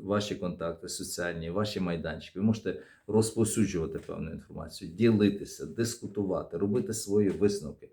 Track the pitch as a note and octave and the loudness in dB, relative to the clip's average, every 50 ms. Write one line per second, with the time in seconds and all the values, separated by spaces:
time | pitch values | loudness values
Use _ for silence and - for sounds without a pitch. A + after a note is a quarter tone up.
0 | - F#2+ G2+ G#2 G2 - G2 - F#2 F2+ F2 - E2 E2+ E2+ - - F2 - - | -2 0 2 2 2 0 -2 -2 -2 -4 -4 -2 -4 -4 -4 -6 -8 -10 -8 -8
1 | F2+ - - - F2 F2 E2+ E2 E2 E2 E2+ G2+ G#2+ G#2+ - G2 F#2 F2 E2+ E2 | -8 -6 -4 -4 -2 -2 -2 -4 -4 -2 0 0 0 0 0 -2 -2 0 -2 -2
2 | D#2 E2 D#2 D#2 - - - F#2 G2 A2 A2 G#2+ - F#2+ F2 - - - - _ | -4 -4 -6 -8 -10 -10 -4 0 2 2 2 2 0 -4 -6 -6 -8 -16 -20 _
3 | _ - G#2 A2 A2 - - A2+ A2+ A2 - B2 G#2 F#2 F#2 E2+ D#2+ D#2 D#2+ E2 | _ 2 4 4 4 4 2 2 0 2 4 4 2 2 2 0 -2 -2 -4 -6
4 | - - E2+ E2+ E2 D#2+ E2+ E2+ - - E2+ E2 D#2+ E2 - - - E2 E2 F#2 | -8 -8 -8 -8 -8 -8 -8 -10 -12 -12 -12 -10 -10 -10 -10 -12 -12 -8 0 4
5 | A2+ A#2 A2 G2+ G#2 G2+ G2 - - F#2 - - - E2 - - A2+ A2+ - - | 4 6 6 8 6 6 4 2 -2 -10 -10 -10 -10 -6 -4 -2 -2 -2 -4 -6
6 | - G2+ - G#2 G2+ F#2 F#2 D2+ - - - E2+ G2 G2+ G#2 B2+ - - - - | -8 -6 -4 -2 0 0 0 -2 -2 -4 -4 -2 0 0 2 0 0 -2 -4 -6
7 | - G2+ G2 G#2+ G#2 F#2+ E2+ D#2+ G2 G#2 - - - C#2+ D2 - - - | -2 2 4 4 6 4 4 4 4 4 4 2 -4 -8 -10 -12 -16 -20